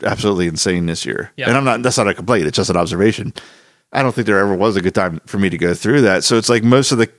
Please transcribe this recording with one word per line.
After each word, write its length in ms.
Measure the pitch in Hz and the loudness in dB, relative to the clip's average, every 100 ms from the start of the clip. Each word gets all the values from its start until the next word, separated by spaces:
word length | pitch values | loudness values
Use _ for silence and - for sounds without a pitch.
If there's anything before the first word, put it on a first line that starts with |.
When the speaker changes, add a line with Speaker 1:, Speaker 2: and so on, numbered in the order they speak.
Speaker 1:
absolutely 440 | 101 104 107 92 87 | -6 -2 -2 0 -2
insane 380 | 78 101 90 85 | -2 -2 0 -2
this 200 | 85 - | -4 -6
year. 260 | - - - | -8 -8 -6
Speaker 2:
Yeah. 140 | 127 | -2
Speaker 1:
And 80 | 131 | 0
I'm 80 | 135 | 0
not, 160 | 117 | 0
that's 160 | 127 127 | 0 0
not 100 | 101 | 0
a 60 | |
complaint. 320 | - 90 110 76 | -2 0 0 0
It's 80 | 82 | -2
just 140 | 95 | 0
an 80 | 87 | 0
observation. 560 | 85 85 107 110 - - - - _ _ _ | 0 2 0 0 -8 -12 -20 -20 _ _ _
I 100 | - | -2
don't 100 | 131 | -2
think 120 | 123 107 | -2 0
there 120 | 98 | 2
ever 160 | 101 92 | 2 2
was 220 | 110 98 | 2 2
a 40 | |
good 140 | 92 107 | 0 -2
time 240 | 92 80 - | -4 -6 -8
for 120 | 101 | -2
me 120 | 95 | -2
to 80 | 82 | 0
go 160 | 87 | -2
through 280 | 85 107 143 | -2 0 4
that. 220 | 110 92 | 4 2
So 140 | - 117 | 2 0
it's 100 | 113 | 2
like 140 | 117 | 2
most 300 | 113 127 127 | 4 4 2
of 40 | 117 | 0
the 120 | 113 | -2